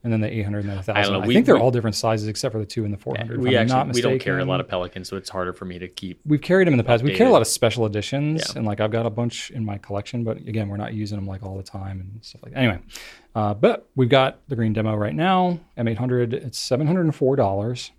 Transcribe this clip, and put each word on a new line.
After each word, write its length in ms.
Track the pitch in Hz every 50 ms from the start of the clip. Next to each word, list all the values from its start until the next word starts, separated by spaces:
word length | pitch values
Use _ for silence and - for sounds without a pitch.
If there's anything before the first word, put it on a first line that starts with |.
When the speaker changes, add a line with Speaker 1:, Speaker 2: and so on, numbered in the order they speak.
| _
Speaker 1:
And 100 | 120 113
then 80 | 110
the 100 | 107 104
eight 120 | - 113 101
hundred 160 | 101 104 104 101
and 20 | 101
then 80 | 98
the 60 | 95 95
Speaker 2:
I 20 |
don't 100 | - 107
Speaker 1:
thousand. 160 | 104 104 101 98
Speaker 2:
know. 60 | 95 95
Speaker 1:
I 40 |
Speaker 2:
We, 60 | 107 123
Speaker 1:
think 140 | 202 254
they're 80 | - 208
Speaker 2:
we 80 | 113 110
Speaker 1:
all 80 | 131
different 260 | 120 120 110 113 98
sizes 320 | - - 117 113 110 107 107
except 240 | 107 - - 135 110
for 60 | 110
the 80 | 107
two 180 | 101 - 120 110
and 80 | 104 101
the 60 | 98
Speaker 2:
Yeah, 40 | -
Speaker 1:
four 120 | - 135
hundred, 240 | - - 113 117 -
Speaker 2:
we 140 | 127 123 127
Speaker 1:
if 0 |
I'm 80 | 117 113
Speaker 2:
actually, 120 | 120 127 131 139
Speaker 1:
not 80 | 143 123
Speaker 2:
we 80 | 123 120
don't 160 | 123 131 131
carry 160 | - 101 95
a 20 | 90
Speaker 1:
mistaken. 80 | 90 90
Speaker 2:
lot 120 | 92 90
of 80 | 90 -
Pelicans, 400 | - 92 90 87 - 92 92 -
so 80 | -
it's 140 | 98 - -
harder 240 | - 95 90 90 90
for 100 | - 98
me 140 | 92 87 90
to 100 | 92 90
keep 320 | - - - 92 90 _ _
Speaker 1:
We've 160 | 147 151 139 -
carried 240 | - 175 190 190
them 80 | 175 147
in 40 | 123
the 60 | 113
past. 180 | 123 120 113 120
We've 140 | 143 -
carried 120 | 185 220 262
a 20 |
Speaker 2:
updated. 20 | 226
Speaker 1:
lot 80 | 147
of 60 | 113 -
special 380 | - - - 117 104 123 113
editions, 560 | 110 101 104 101 - - 139 147 151 156 160 -
Speaker 2:
Yeah. 120 | - - 139
Speaker 1:
and, 80 | 117
like, 140 | 107 104 98
I've 100 | 107 107
got 160 | 113 117 117
a 40 | 117
bunch 400 | 107 110 120 120 - - - - -
in 120 | 127 110
my 140 | 104 101 101
collection, 440 | - - 101 101 107 - - 120 117
but 140 | 113 110
again, 320 | - - - 107 110 104 101
we're 80 | 101
not 160 | 101 104 - 113
using 240 | 107 107 101 104
them, 100 | 101 98
like, 160 | 98 95 95 101
all 140 | 95 95
the 60 | 98 95
time 380 | - - 98 95 95 95 95
and 220 | 92 95 104 110 -
stuff 200 | - - - -
like 100 | - -
that. 60 | 135
Anyway, 220 | 131 117 95 85 - - - - - - - - _ _ _
uh, 200 | 113 107 104 104
but 340 | 104 131 214 233 - - _ _
we've 140 | 139 127 117
got 360 | 131 135 131 135 - - _ -
the 80 | 139
green 180 | 113 113 110 107
demo 200 | 110 107 110 107
right 200 | 107 104 107 -
now, 440 | 147 160 185 190 185 185 180 175 165 - _ _ -
M 100 | 120 113
eight 80 | 113
hundred. 380 | 101 123 127 123 123 120 117 117
It's 240 | - - 123 - -
seven 280 | - - 131 123 151
hundred 180 | 147 175 190 175
and 80 | 160 143
four 200 | - 147 127 135
dollars 560 | 139 117 98 98 98 104 117 123 120 - - _